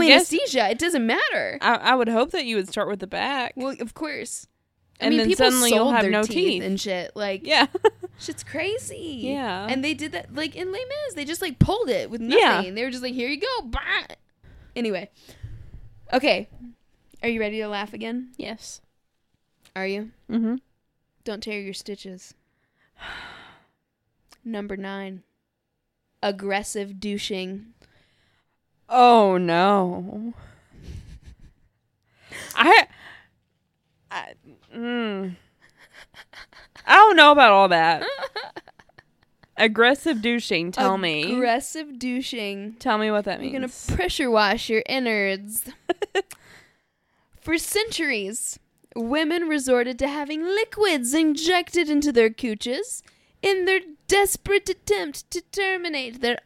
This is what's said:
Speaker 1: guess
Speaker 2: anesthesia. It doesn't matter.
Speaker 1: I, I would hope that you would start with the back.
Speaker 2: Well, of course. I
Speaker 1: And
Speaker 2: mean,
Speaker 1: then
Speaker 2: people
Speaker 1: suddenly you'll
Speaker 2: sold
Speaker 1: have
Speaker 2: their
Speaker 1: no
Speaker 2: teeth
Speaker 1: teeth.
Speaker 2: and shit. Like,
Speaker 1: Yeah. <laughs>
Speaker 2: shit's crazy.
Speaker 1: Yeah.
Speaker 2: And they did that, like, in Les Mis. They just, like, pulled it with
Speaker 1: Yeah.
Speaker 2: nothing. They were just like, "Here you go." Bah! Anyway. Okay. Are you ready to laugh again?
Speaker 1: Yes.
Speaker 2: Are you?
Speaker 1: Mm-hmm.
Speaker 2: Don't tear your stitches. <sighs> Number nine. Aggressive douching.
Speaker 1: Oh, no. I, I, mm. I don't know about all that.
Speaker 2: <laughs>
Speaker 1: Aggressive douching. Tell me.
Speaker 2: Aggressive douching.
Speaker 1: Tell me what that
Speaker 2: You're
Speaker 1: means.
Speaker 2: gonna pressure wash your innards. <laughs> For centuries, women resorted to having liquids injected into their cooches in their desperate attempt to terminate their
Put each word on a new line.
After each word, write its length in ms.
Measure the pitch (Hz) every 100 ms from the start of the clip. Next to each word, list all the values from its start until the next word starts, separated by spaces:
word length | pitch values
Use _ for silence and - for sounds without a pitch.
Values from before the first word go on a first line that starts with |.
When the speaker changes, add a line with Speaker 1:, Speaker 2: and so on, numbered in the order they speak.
| 330
Speaker 1:
guess 260 | 285 359
Speaker 2:
anesthesia. 380 | 330 539 254 202
It 80 | 233
doesn't 300 | 339 320 226
matter. 500 | 302 587 - - -
Speaker 1:
I, 140 | 208 233
I 180 | 208 254
would 140 | 226
hope 200 | 226 294
that 160 | 359 247
you 120 | 220
would 120 | 190
start 180 | - 185
with 120 | 202
the 80 | 190
back. 460 | 175 220 277 240 -
Speaker 2:
Well, 200 | 262 269
of 160 | 226 -
course. 500 | 311 285 - - - _ _ _ _ -
I 60 | -
Speaker 1:
And 40 |
Speaker 2:
mean, 40 | 233
Speaker 1:
then 100 | 226
Speaker 2:
people 160 | - 254
Speaker 1:
suddenly 220 | 254 240
you'll 140 | 220 254
Speaker 2:
sold 80 | 226
Speaker 1:
have 60 |
Speaker 2:
their 80 | 202
Speaker 1:
no 100 | 208
Speaker 2:
teeth 140 | 220 269
Speaker 1:
teeth. 280 | 370 214
Speaker 2:
and 160 | 190 196
shit. 360 | 208 180 165 -
Like, 260 | 202 190
Speaker 1:
Yeah. 220 | 254 302 262 - 427
<laughs> 260 | - 359 -
Speaker 2:
shit's 240 | - 311
crazy. 800 | - 285 359 453 - - 339 262
Speaker 1:
Yeah. 420 | 247 277 240 185 208
Speaker 2:
And 160 | 269
they 120 | 285 311
did 160 | 302
that, 240 | 339 - 262
like, 200 | 311 -
in 160 | 370
Les 140 | 392 508
Mis. 280 | 587 571 -
They 100 | 277
just, 160 | 339
like, 160 | 359 247
pulled 320 | - 403 370
it 220 | 196 110
with 100 | 233
Speaker 1:
Yeah. 360 | 226 370 349 185
Speaker 2:
nothing. 180 | 185 208
They 80 |
were 80 | 262
just 100 | 254
like, 140 | 254 254
"Here 140 | 247
you 100 | 294
go." 200 | 480 494
Bah! 160 | 240 254 330 392 - - _ _ - - - -
Anyway. 340 | 226 185 202 _ - - - - - - - - -
Okay. 360 | 254 277 190 214 - 247 - _ _ _ -
Are 60 | 233
you 100 | 226
ready 180 | 208 214
to 100 | 214
laugh 260 | 202 208 208
again? 340 | 226 247 254 -
Speaker 1:
Yes. 420 | - 220 - - _ _ _ _ _ _ _ _ _ 190
Speaker 2:
Are 120 | 190
you? 240 | 196 220 - -
Speaker 1:
Mm-hmm. 280 | 233 220 262 - _ _ _ _ _
Speaker 2:
Don't 180 | - 208
tear 180 | 226 208
your 140 | 196
stitches. 640 | 190 - 202 196 185 - _ _ _ _ _ _ _
<sighs> 40 | - - - - - - _ _ _ _ _ _ _ _ 240
Number 300 | 208 202 196
nine. 460 | 190 196 190 190 - _ _ _ _ _ _ _ _ _
Aggressive 760 | 202 196 202 196 208 214 202 196
douching. 720 | 208 202 - 196 185 196 226 _ _ _ _ _ _ _ _ _ _ _ -
Speaker 1:
Oh, 480 | 240 247 233 196 185
no. 960 | 175 170 190 202 180 180 185 208 226 - - - _ - - - - - - - - _ _ _ _ _ _ _ - - - -
I, 320 | 277 427 - - - - _ _ _ _ _ _ _ _ -
I, 240 | 185 - - - 113 _ -
mm. 600 | 233 240 220 196 190 180 _ _ _ _ - - - - - - - - - - -
I 100 | 370
don't 200 | 440 339
know 160 | 294
about 200 | 294 240
all 160 | 196 196
that. 360 | 170 160 156 466 554 381 - - - - - _
Speaker 2:
<laughs> 720 | _ _ _ _ _ _ -
Speaker 1:
Aggressive 640 | 220 214 240 285 330 240
douching. 500 | 226 240 - 180 175
Tell 260 | 185 196 190
me. 360 | 180 151 165
Speaker 2:
Aggressive 640 | 247 240 240 - 320 302 247
douching. 720 | 254 247 262 240 202 196 208 226
Speaker 1:
Tell 180 | 262 214
me 140 | 214
what 140 | 208 202
that 160 | 180
Speaker 2:
You're 180 | 269 262
Speaker 1:
means. 240 | 254 - -
Speaker 2:
gonna 100 | -
pressure 340 | 359 - 262
wash 380 | 220 202 196 -
your 140 | 220 -
innards. 840 | 262 247 214 196 196 208 214 247 - - - 403
<laughs> 1300 | 370 - - - - _ _ _ _ _ _ _ _
For 160 | - 320
centuries, 1000 | - 415 453 370 302 226 196 233 - - _ _ _ 233
women 480 | 233 294 311 349 330
resorted 500 | 302 254 247 240 240
to 80 | 277
having 360 | 294 285 311
liquids 720 | 339 403 453 - 415 302 240
injected 760 | 311 311 294 320 359 349 349 302
into 220 | 294 294
their 180 | 233 226
cooches 760 | 220 247 214 240 269 415 - - _ _ _
in 240 | 392 381 359
their 140 | 381 370 302 -
desperate 640 | 403 403 - - 403 381
attempt 600 | 359 - 403 330 - -
to 100 | 349 -
terminate 720 | 403 381 370 349 294 254 247
their 160 | 240 240